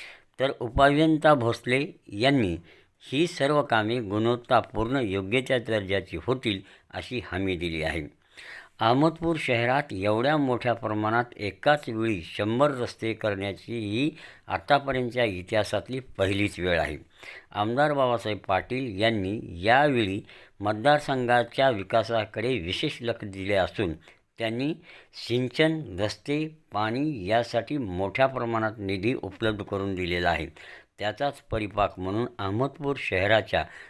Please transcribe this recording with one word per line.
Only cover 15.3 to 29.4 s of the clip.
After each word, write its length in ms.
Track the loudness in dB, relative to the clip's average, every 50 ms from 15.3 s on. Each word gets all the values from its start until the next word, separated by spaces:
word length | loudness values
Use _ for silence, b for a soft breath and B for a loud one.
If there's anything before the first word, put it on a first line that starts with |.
| 0 -4 -4 -2 0 0 0 0 -2 -4 -4 -6 -8 -8
पहिलीच 600 | -8 -8 -2 0 0 2 2 0 0 -2 -2 -2
वेळ 200 | 0 0 2 2
आहे. 180 | 0 -2 -6 -10 -12 B B B B B B B B B
आमदार 420 | -4 -2 0 0 2 2 2 2 2
बाबासाहेब 440 | 2 2 2 2 0 -2 -4 -4
पाटील 640 | -4 -2 0 0 0 0 -2 -4 -4 -4 -4 -2 0
यांनी 380 | 2 2 2 2 0 -2 -2 -4 -6 -10 -8 -2 2
यावेळी 580 | 4 6 6 6 4 4 2 2 0 -2 -4 B B B B B B B -4
मतदारसंघाच्या 1120 | -2 -2 -2 2 4 4 4 4 2 0 -2 0 2 4 4 2 2 0 0 2 2 2
विकासाकडे 880 | 2 0 -2 0 2 2 2 2 0 -2 -2 -2 -4 -4 -2 -2 -2 -2
विशेष 380 | -2 -4 -4 -2 -4 -4 -4 -4
लक्ष 260 | -4 -4 -4 -4 -8
दिले 280 | -10 -8 -6 -2 0 2
असून 380 | 2 2 2 0 -2 -2 -2 -2 b b b b b b _ _ -6
त्यांनी 340 | -4 -4 -2 -2 -2 -4 -4 B B B B B B B -18 -14 -6
सिंचन, 720 | -2 0 0 0 0 2 2 2 2 2 -2 -6 -8 -4 -2
रस्ते, 480 | -2 -2 -4 -6 -6 -4 -4 -4 -4 -6 -10 -16 _ _ -4
पाणी 520 | -2 -2 0 0 -2 -2 -2 -4 -4 -2
यासाठी 520 | 0 0 0 0 0 -2 -2 -2 -2 -4
मोठ्या 500 | -4 -4 -4 -2 -2 -2 -2 0 0 0
प्रमाणात 460 | 0 0 -2 -2 -2 0 0 -2 -2 -4
निधी 360 | -4 -4 -4 -2 0 0 -2 -2
उपलब्ध 500 | -2 -6 -10 -4 -2